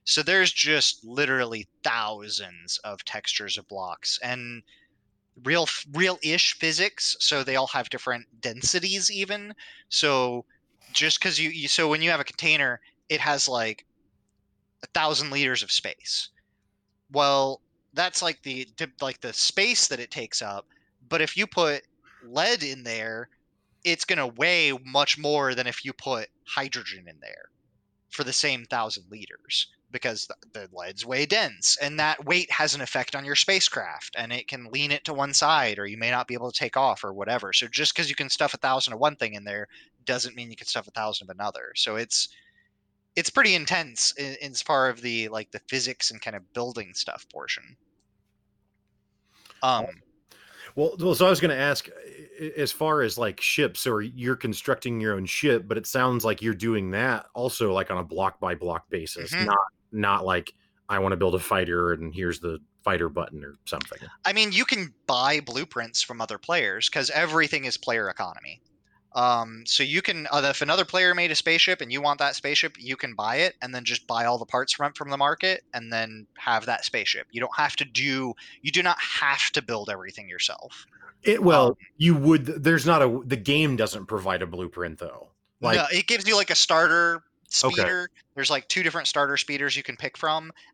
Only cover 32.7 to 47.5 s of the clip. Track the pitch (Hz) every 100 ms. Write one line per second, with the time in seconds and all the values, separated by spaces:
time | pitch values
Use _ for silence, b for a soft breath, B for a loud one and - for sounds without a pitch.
32.7 | 143 127 139 123 139 139 143 - 190 -
33.7 | 131 92 76 - - 117 123 - 135 117
34.7 | 131 143 143 - 143 139 139 151 156 120
35.7 | 101 101 110 117 123 123 123 123 - 127
36.7 | 131 131 101 101 98 98 - 98 - 120
37.7 | 139 147 - 156 143 139 - 147 - 135
38.7 | 131 123 113 147 147 113 104 104 104 104
39.7 | B B _ - 123 123 120 120 113 -
40.7 | 123 - - 110 101 92 92 101 67 62
41.7 | - - 110 117 - - b b b b
42.7 | _ _ _ _ - 170 - 240 180 147
43.7 | 175 151 113 - - 139 135 143 123 -
44.7 | 139 131 117 120 117 110 110 104 104 -
45.7 | 131 123 127 - 110 - 104 92 120 120
46.7 | 117 95 90 - - - - 67